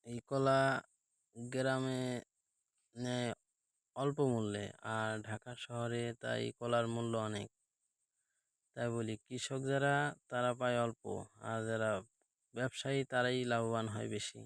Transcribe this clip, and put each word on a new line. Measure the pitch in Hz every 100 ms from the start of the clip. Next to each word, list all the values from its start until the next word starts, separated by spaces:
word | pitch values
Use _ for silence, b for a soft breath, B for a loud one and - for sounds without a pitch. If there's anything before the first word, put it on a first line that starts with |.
এই | - 120
কলা | _ 135 135 135 135 131 - _ _ _ _
গ্রামে | 117 120 127 131 131 131 127 127 123 - _ _ _ _ _ _
নেয় | 123 123 123 120 - _ _ _ _ _
অল্প | 120 143 143
মূল্যে, | 135 117 107 101 101 -
আর | 110 110 110 110
ঢাকা | 107 107 127
শহরে | 120 - 120 117 120 120
তাই | 117 120 117 117
কলার | - 120 117 117
মূল্য | 117 117 113
অনেক। | 107 104 107 _ _ _ _ _ _ _ _ _ _ _ _
তাই | 127 120
বলি, | 117 110 110
কৃষক | _ 127 - 135
যারা, | 135 135 143 143 147 143 _
তারা | 123 123
পায় | 123 127 120
অল্প, | 117 110 104 98 95 -
আর | 110 113
যারা | 110 113 110 101 107 _ _ _ _
ব্যবসায়ী, | 117 127 - 135 139
তারাই | 131 127 123 127
লাভবান | 123 117 113 113 110
হয় | 110 113
বেশি। | 107 - 113